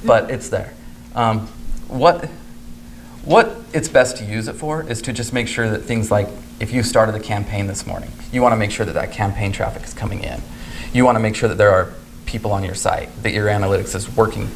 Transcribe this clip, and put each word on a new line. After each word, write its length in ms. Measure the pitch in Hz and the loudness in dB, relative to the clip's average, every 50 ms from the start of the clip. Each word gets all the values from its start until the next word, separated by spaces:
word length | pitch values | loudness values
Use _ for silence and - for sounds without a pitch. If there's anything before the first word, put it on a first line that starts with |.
| - | 6
but 280 | - 117 110 104 - | 6 6 6 6 2
it's 180 | 135 127 - - | -4 -6 -6 -4
there. 240 | - 98 - - - - - - - - - - - | -4 -4 -4 -4 -12 -16 -18 -18 -18 -18 -18 -10 -2
Um, 320 | 120 117 113 110 110 107 - - - - - - - - - | 0 2 2 2 0 -2 -6 -10 -8 -4 -2 -2 -2 -4 -6
what, 380 | - 131 127 170 170 170 - 160 - - - - - - - - - - - - - - - - - - - | -4 4 4 4 4 4 -2 -10 -12 -12 -16 -16 -18 -16 -16 -16 -16 -16 -16 -18 -18 -18 -18 -18 -18 -14 -2
what 320 | 139 156 214 226 - - - - - - | 4 6 6 6 4 0 -10 -14 -4 -4
it's 140 | 156 - - | -4 -4 4
best 300 | - 139 127 123 - - | 4 4 4 4 2 -6
to 80 | 110 | -6
use 240 | 101 104 113 110 - | -4 -4 -4 -4 -4
it 40 | - | -8
for 300 | - - 151 151 160 156 156 | -8 -6 -4 -4 -4 -4 -4
is 120 | 123 104 - | -6 -6 -4
to 100 | - 123 | -6 -4
just 180 | 117 120 110 | -4 -4 -2
make 160 | - 127 117 110 | -2 -2 -2 -2
sure 220 | - - 117 110 | -2 0 0 0
that 140 | 107 - - | 0 -2 -2
things 280 | - 117 113 104 107 | -2 -2 0 2 2
like, 160 | 101 104 101 - - - - - - - | 2 2 2 0 -4 -12 -14 -16 -10 -8
if 140 | 117 104 117 | -8 -2 0
you 100 | 127 113 | 0 0
started 320 | 113 - 117 110 110 107 | 2 4 4 4 4 2
a 60 | 104 | -4
campaign 460 | - - 110 101 101 - 104 101 101 98 | -4 -4 -4 -2 -2 -4 -4 -4 -4 -4
this 180 | 90 - - | -4 -6 -6
morning, 260 | - 90 90 - - - - - - - | -8 -8 -8 -8 -10 -12 -14 -12 -4 0
you 80 | 127 | 4
wanna 160 | 123 123 117 110 | 4 6 6 4
make 140 | 107 101 | 2 0
sure 140 | 104 - 113 | 0 -2 -2
that 80 | 90 73 | -2 0
that 180 | 71 67 - | -2 -4 -4
campaign 420 | - - 107 98 95 - 104 98 95 | -2 -2 0 0 0 0 -2 -2 -2
traffic 300 | - - - - - - | -2 -2 -4 -4 -8 -10
is 100 | - - | -12 -10
coming 300 | - 110 101 98 - - | -6 -6 -4 -4 -4 -6
in. 180 | - - - - - - - - - - - - - - | -6 -6 -8 -10 -10 -12 -14 -12 -12 -10 -10 -8 -2 2
You 120 | 123 123 | 6 6
wanna 140 | 127 120 113 | 6 6 6
make 160 | 113 113 110 | 2 0 0
sure 120 | - - 113 | 2 0 0
that 120 | 98 95 | 4 6
there 120 | 104 104 | 6 8
are 220 | 98 92 90 - - - - - - - - | 8 6 4 2 -4 -16 -18 -18 -18 -12 -10
people 260 | - - 110 110 110 | -8 -6 -4 -2 -2
on 120 | 101 98 98 | -2 0 -2
your 120 | 92 - | -4 -4
site, 340 | - - - - - - - - - | -2 0 0 0 0 -4 -8 -12 -4
that 100 | - 113 | -4 -2
your 160 | - 104 104 104 | 0 2 2 2
analytics 480 | 104 101 98 95 98 95 98 - - | 2 2 2 2 2 2 0 -2 -6
is 140 | - 104 - - - | -6 -6 -6 2 2
working 320 | 110 107 - - - - - | 2 2 2 -4 -6 -6 -8